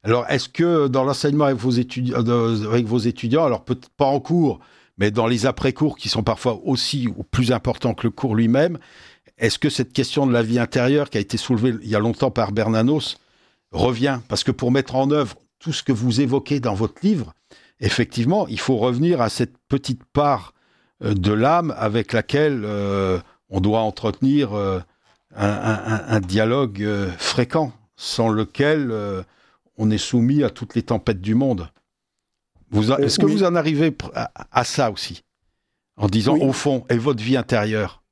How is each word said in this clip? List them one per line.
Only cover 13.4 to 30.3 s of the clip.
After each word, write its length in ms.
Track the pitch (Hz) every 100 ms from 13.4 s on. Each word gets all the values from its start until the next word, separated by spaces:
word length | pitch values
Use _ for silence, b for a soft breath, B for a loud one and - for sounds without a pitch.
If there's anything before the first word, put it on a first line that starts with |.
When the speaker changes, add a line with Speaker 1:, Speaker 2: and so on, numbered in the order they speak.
| b b b
Speaker 1:
revient ? 480 | 82 117 117 139 131 120
Parce 160 | -
que 60 | -
pour 200 | 123 123
mettre 240 | 131 131
en 160 | 127 139
œuvre 260 | 151 123 - _ _
tout 140 | -
ce 100 | 147
que 100 | -
vous 280 | 120 123 113
évoquez 400 | 139 135 135 147
dans 140 | 123
votre 260 | 101 113 -
livre, 300 | 190 196 90 - b b b b
effectivement, 680 | 101 - 117 - 117 196 185
il 120 | 107
faut 160 | - 127
revenir 460 | 123 123 165 165
à 80 | 113
cette 240 | - 123 _ _
petite 360 | 139 - 123
part, 480 | - - 147 127 - _ _ _ _ _
euh, 120 | 107
de 180 | 101 95
l'âme 420 | 104 131 170 165 -
avec 340 | 107 110 107
laquelle, 480 | 117 - 143 151 135 104
euh, 520 | 101 101 98 95 92 b b _
on 140 | 98
doit 180 | 95 110
entretenir, 720 | 107 - 110 98 135 147 127
euh, 280 | 104 98 92 85 _ _ _ _
un, 140 | - 101
un, 460 | 104 113 104 -
un, 100 | 110 -
un 120 | 110
dialogue, 640 | 92 98 110 131 131 98
euh, 280 | 104 101 98 87
fréquent, 560 | - - 123 160 147 - _ _
sans 320 | - - 113
lequel, 600 | 107 107 - 143 156 131
euh, 320 | 110 101 95 92 b b b _ -
on 140 | 107
est 80 | 107
soumis 440 | - 123 117